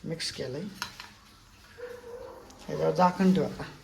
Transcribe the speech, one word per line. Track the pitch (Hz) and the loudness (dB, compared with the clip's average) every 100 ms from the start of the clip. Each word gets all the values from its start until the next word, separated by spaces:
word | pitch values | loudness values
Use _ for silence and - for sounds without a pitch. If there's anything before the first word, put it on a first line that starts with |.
मिक्स | - 165 - | -6 -4 -6
केलंय. | - 135 131 202 - - - - - - - - - - - 480 - - - - - - - - | -6 -6 -6 -8 -8 -10 -10 -18 -18 -20 -20 -20 -20 -20 -16 -14 -14 -14 -14 -14 -16 -18 -18 -8
याच्यावर | 156 160 160 | 0 2 6
झाकण | 180 180 190 | 4 6 6
ठेवू | 185 143 | 6 4
आता. | - - - | -4 -10 -12